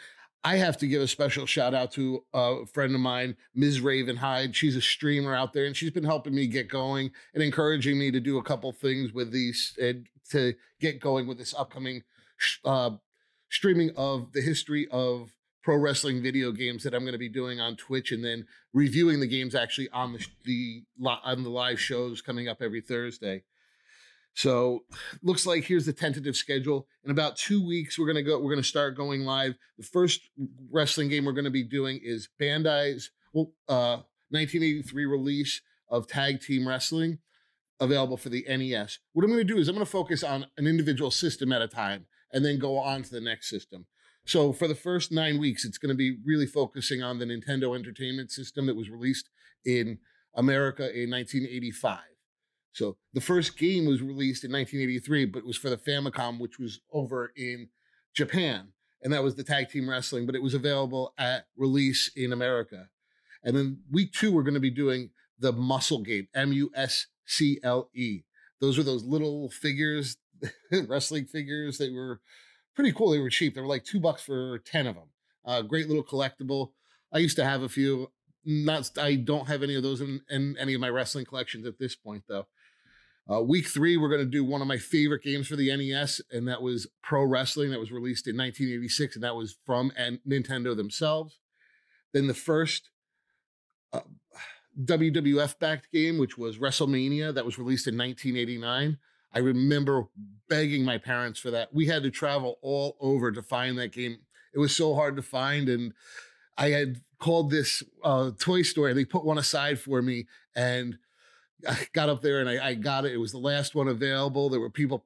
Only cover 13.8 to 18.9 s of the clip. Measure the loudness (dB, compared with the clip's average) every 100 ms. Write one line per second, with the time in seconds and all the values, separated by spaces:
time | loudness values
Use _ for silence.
13.8 | 4 0 -2 -4 -4 -2 0 -2 -2 -2
14.8 | -2 0 0 -2 -8 _ _ _ 2 4
15.8 | 4 2 0 0 0 0 0 -2 -4 -4
16.8 | -4 -4 -4 -6 -6 -6 -6 -4 -6 -8
17.8 | -4 -4 -2 -4 -4 -6 -10 -20 _ 2
18.8 | 4